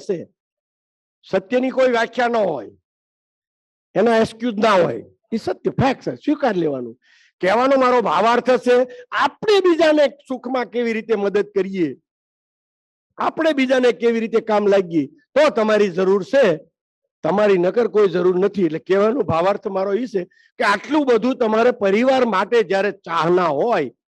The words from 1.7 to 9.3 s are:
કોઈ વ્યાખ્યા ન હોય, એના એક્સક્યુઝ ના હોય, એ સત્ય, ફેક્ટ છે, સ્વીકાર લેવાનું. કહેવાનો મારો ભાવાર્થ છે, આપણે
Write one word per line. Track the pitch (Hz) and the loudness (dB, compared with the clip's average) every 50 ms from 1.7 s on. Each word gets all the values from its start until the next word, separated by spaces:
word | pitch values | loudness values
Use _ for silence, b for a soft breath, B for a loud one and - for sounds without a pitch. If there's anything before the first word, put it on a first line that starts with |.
| - 262 | 0 0
કોઈ | 262 254 240 | 0 2 2
વ્યાખ્યા | 226 233 233 233 - 240 240 240 | 0 -2 -2 -2 -2 -2 0 0
ન | 226 202 180 | -2 -2 -2
હોય, | 151 127 101 98 - _ _ _ _ _ _ _ _ _ _ _ _ _ _ _ _ _ _ _ _ _ _ _ - | -4 -6 -10 -14 -18 _ _ _ _ _ _ _ _ _ _ _ _ _ _ _ _ _ _ _ _ _ _ _ -4
એના | 175 214 233 226 220 | 0 0 2 2 2
એક્સક્યુઝ | 220 - - - 233 247 208 208 220 | 0 0 -4 -6 -8 -6 -4 0 0
ના | 220 202 185 170 | 2 4 2 2
હોય, | 143 117 104 101 - _ _ _ _ 226 | 0 -2 -6 -12 -16 _ _ _ _ -8
એ | 226 - | -6 -6
સત્ય, | 370 - - - - - - | -6 -8 -6 -6 -4 -2 0
ફેક્ટ | 233 269 247 - - | 0 0 0 -2 -6
છે, | 170 131 - - | -10 -10 -6 -4
સ્વીકાર | 285 302 294 277 240 202 180 165 | -4 -4 -2 -2 -2 -2 -2 -2
લેવાનું. | 151 139 131 123 113 117 - b b b b b b b _ | -2 -4 -6 -8 -12 -14 -18 b b b b b b b _
કહેવાનો | 175 180 202 233 254 269 277 269 254 | -2 0 0 2 2 2 2 2 2
મારો | 247 247 247 202 175 | 2 2 2 2 0
ભાવાર્થ | 151 170 208 226 240 240 240 254 254 247 - | 0 2 2 2 2 2 2 2 0 0 2
છે, | 247 247 247 254 254 B B B B - 214 254 | 2 2 2 2 -2 B B B B -4 -2 -2
આપણે | 294 | -2